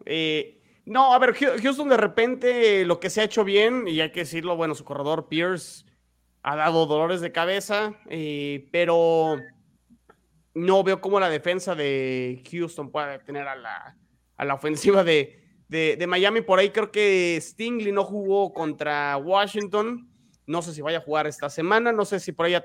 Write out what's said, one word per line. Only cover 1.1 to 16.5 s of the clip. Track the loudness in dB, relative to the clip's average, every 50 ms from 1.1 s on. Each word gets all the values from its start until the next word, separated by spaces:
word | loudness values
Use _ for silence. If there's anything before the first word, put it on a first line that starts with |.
| 6
a | 6
ver, | 4 2
Hu-, | 0 2 0 0 0 0
Houston | 0 0 0 0 2 2
de | 4 4
repente, | 4 2 0 0 0 0 0 0 0 0 2 4 4 4 4 4 2
lo | 2 0 -2
que | -2 -4
se | -2 0
ha | -2
hecho | 0 2 0 0
bien, | 4 4 4 4 4 2 0 -2 -2
y | -2 -2
hay | -2 -2
que | -4 -6
decirlo, | -8 -6 -6 -6 -4 -4 -2
bueno, | -2 -2 -2 -4
su | -6 -8
corredor | -12 -8 -6 -4 -2 -2 -4 -4 -4
Pierce | -4 -2 -2 -2 -2 -4 -8 -12 -18 -20 -20 _ _ _ _ _ _ _ _ _ _ _ -6
ha | -6 -2
dado | 0 2 2 4 4 4
dolores | 4 2 2 2 0 0 -2
de | -4 -4 -2
cabeza, | -2 0 0 0 -2 -2 -2 -2 -2 -2 -2 -6 -10 _ -12
eh, | -10 -8 -6 -6 -6 -6 -4 -6 -6 -8 -8 _
pero | 0 0 2 4 4 4 4 4 4 4 2 2 0 -4 -6 -10 -20 _ _ _ _ _ _ _ _ _ _ _ -20 _ _ _ _ _ _ _ -8
no | -4 0 2 4 4
veo | 4 2 0 0
cómo | 0 0 0 2
la | 2 2
defensa | 0 -2 -2 -2 -2 -2 -2 -6 -4
de | -2 -2 -2 -2 -2 -2 -2 -4 -4 -4 -6 -8 -10 -14 -12
Houston | -8 -6 -6 -6 -8 -10 -12 -8
pueda | -6 -6 -6 -6
detener | -8 -12 _ -12 -12 -10 -8 -10
a | -10 -12
la, | -12 -12 -12 -12 -14 -18 -20 _ _ _ _ _ _ _ _ -6
a | -4
la | -4 -4
ofensiva | -2 -2 -4 -2 0 2 4 4 4 6
de, | 4 4 2 2 0 -6 _ _ _ _ _ _ -8
de, | -4 -2 0 0 0 0
de | 0 -2
Miami. | 0 2 2 2 2 2
Por | 0 2